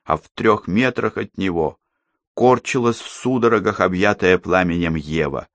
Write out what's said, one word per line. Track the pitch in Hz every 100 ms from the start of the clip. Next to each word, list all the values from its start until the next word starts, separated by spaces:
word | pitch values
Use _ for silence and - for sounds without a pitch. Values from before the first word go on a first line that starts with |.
а | - 80
в | _
трех | - 110 107 -
метрах | 92 127 123 117 -
от | 101 -
него | 95 85 78 - _ _ _ _ _
корчилась | - 123 127 - 139 120 113
в | -
судорогах | - 127 127 113 110 101 101
объятая | 92 90 104 101 92 92
пламенем | - 90 90 85 85
Ева. | 80 76 78 73 69 -